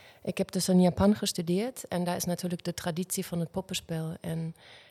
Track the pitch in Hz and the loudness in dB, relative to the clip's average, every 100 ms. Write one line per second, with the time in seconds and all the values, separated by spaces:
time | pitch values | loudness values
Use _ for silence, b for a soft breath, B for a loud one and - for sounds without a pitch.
0 | b b - - 196 185 170 185 180 165 | b b -6 -2 -2 0 4 6 6 6
1 | 196 208 202 - 165 180 240 - - 180 | 4 4 0 -4 -2 0 -2 -6 -6 -2
2 | 175 180 180 175 180 175 - 170 180 160 | -2 -2 -2 -2 -2 -4 -6 -4 -4 -2
3 | 185 - 185 175 165 - - 180 - 165 | -2 -4 -4 -4 -4 -4 -6 -8 -6 -6
4 | 160 170 170 165 165 - b b b | -4 -6 -6 -4 -6 -8 b b b